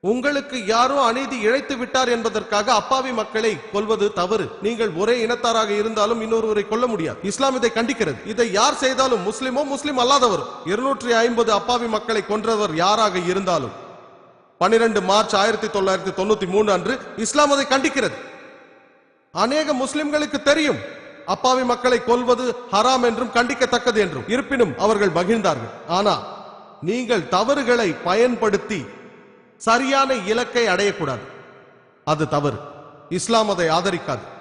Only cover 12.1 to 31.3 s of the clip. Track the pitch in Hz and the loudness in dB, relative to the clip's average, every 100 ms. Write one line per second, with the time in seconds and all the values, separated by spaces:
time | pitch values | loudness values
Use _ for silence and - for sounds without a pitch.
12.1 | 220 196 214 220 220 208 160 180 220 214 | -2 0 -2 0 0 0 2 2 4 2
13.1 | 180 175 185 185 165 117 - - - - | 2 0 0 0 0 -2 -10 -18 -20 -20
14.1 | - - _ _ _ 180 226 226 208 185 | -20 -20 _ _ _ 4 4 4 2 2
15.1 | 208 214 202 214 214 214 208 190 190 185 | 2 4 2 2 0 -2 0 0 0 -2
16.1 | 175 196 214 185 196 214 180 175 262 - | -4 0 0 2 2 2 2 0 -4 -6
17.1 | - 220 294 294 277 277 269 302 - 190 | -6 -2 2 4 4 2 2 2 0 -2
18.1 | 117 - - - - - - _ _ _ | -4 -16 -18 -20 -20 -20 -20 _ _ _
19.1 | _ _ 165 226 294 302 254 262 294 302 | _ _ -2 0 0 0 -2 -2 -2 -2
20.1 | 302 302 285 285 311 294 127 - - - | -2 -2 0 2 2 2 -2 -6 -16 -18
21.1 | - - 196 254 254 247 240 254 240 - | -16 -6 0 2 2 2 0 2 2 2
22.1 | 240 247 240 254 - - 196 240 262 240 | 0 2 0 0 -6 -2 2 4 4 2
23.1 | 220 240 233 247 277 247 247 247 214 190 | 0 0 0 0 0 0 2 2 2 0
24.1 | 139 - 247 - 262 202 120 202 214 202 | -4 -2 -2 0 2 2 2 2 4 2
25.1 | 165 180 226 190 139 110 - - 175 208 | 2 2 2 2 -2 -6 -12 -4 0 2
26.1 | 143 - - - - - - 156 240 240 | 0 -4 -14 -16 -20 -20 -8 -4 -4 0
27.1 | 226 147 185 220 294 240 240 208 147 170 | -2 0 0 2 0 2 2 0 -2 0
28.1 | 202 247 233 220 196 - 190 123 - - | 2 2 2 0 0 -2 -8 -8 -16 -20
29.1 | - - - - _ - 240 262 269 269 | -20 -20 -20 -20 _ 2 2 4 2 2
30.1 | 254 185 226 240 240 226 180 202 - 147 | 0 0 -2 0 0 2 2 0 0 -4
31.1 | 120 - | -4 -10